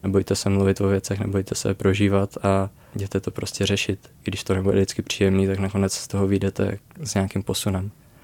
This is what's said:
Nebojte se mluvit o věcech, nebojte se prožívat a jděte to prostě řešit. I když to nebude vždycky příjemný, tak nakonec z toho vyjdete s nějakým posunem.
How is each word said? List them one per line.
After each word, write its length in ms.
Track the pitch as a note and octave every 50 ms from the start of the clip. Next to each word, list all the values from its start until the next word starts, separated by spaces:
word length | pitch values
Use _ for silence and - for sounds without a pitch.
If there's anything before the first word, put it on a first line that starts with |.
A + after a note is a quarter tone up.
| -
Nebojte 320 | F#2+ F#2+ G2 F#2+ - G2
se 140 | - - G2+
mluvit 320 | G2 G2 G2 F#2+ F#2+ -
o 60 | G2+
věcech, 320 | G2 G2 F#2+ - - G2+ G2
nebojte 360 | G2 G2 G2 G2 F#2+ - -
se 180 | - - - G2
prožívat 720 | - - G2 F#2+ G2 G#2 G2 G2 G2 G2 G2+ - - -
a 240 | G2 G2 G2 F#2+ G2 - - - - -
jděte 240 | G2 G2 G2 - F#2+
to 120 | - -
prostě 340 | - - - - - - G2
řešit. 460 | G2 G2+ G2 - - G2 - - - - - -
I 60 | -
když 120 | F#2+ - -
to 100 | - G2
nebude 220 | F#2 F#2+ G2 G2+
vždycky 260 | G2 G2 - - -
příjemný, 460 | - - - - G2+ F#2+ F#2+ F#2+ G2
tak 120 | G2 F#2+ F#2+
nakonec 340 | G2 G2 - G2 G2 F#2+ -
z 140 | - -
toho 200 | - - G2 G2
vyjdete 500 | F#2+ G2+ G2 F#2+ G2 - - G2 G2 G#2 G2+ _ - - - D3+
s 100 | A#2 -
nějakým 300 | - F#2+ G2 - G2+ G2
posunem. 480 | - - - - G#2 F#2+ F#2 F#2+ G#2+ - _ - - - -